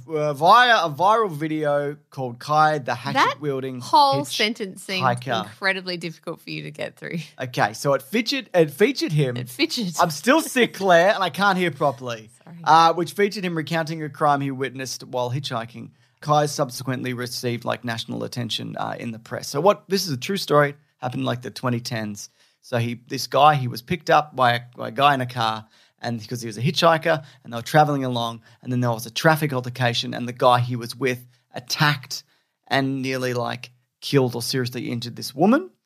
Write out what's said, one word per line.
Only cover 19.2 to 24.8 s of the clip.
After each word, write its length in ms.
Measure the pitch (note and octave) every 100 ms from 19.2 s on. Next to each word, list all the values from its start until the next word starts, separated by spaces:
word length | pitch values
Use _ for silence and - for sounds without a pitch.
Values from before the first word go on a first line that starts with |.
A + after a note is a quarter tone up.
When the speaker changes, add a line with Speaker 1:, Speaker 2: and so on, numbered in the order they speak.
Speaker 1:
press. 260 | - C3+ -
So 120 | C#3+
what? 240 | F#3+ G3+ -
This 160 | F#3+
is 80 | F#3
a 40 | B2+
true 200 | - G3
story. 380 | - D3 C#3+ D3 _ _
Happened 240 | B2+ C3+
in, 60 | B2+
like, 160 | B2
the 80 | B2+
twenty 260 | - B2+ A#2
tens. 500 | A#2+ A2+ G#2+ G#2 - _ _ _
So 180 | - A#2+
he, 220 | A#2 A#2+ -
this 220 | C3+ -
guy, 260 | C3+ D3
he 140 | D3 B2
was 140 | A#2
picked 280 | - F3 -
up 240 | D#3 D3+
by 200 | B2+ A#2+
a, 60 | A#2+ A#2+
by 120 | -